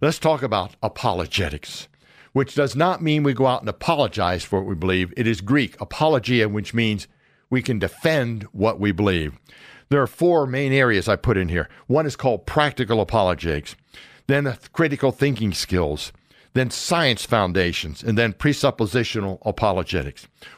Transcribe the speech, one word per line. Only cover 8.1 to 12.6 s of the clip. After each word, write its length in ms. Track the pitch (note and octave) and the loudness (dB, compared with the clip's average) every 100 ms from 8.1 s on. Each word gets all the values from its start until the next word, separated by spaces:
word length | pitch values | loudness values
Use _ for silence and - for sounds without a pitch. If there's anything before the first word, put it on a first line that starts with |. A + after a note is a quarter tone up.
| D#3 A#2+ A2+ G2+ | 2 0 -4 -10
what 280 | - G#2+ F#2 | 0 0 2
we 120 | G#2 | 0
believe. 440 | F2 G#2 F2+ D2+ - _ - - - _ | 2 2 2 -2 -8 _ -20 -20 -20 _
There 100 | C#3+ | 2
are 60 | B2 | 2
four 400 | - F3 E3+ C3 | 2 2 4 2
main 260 | C3 C#3 | -2 0
areas 340 | C3+ B2+ G2+ F2 | 2 4 2 2
I 100 | G2 | 0
put 200 | - G2 | 2 0
in 120 | F2 | 0
here. 200 | E2+ D2+ - - | -2 -4 -10 -2
One 200 | C3+ D#3 | 0 0
is 100 | - | -2
called 300 | C3+ G#2+ - | 0 -2 -2
practical 540 | D3+ | 0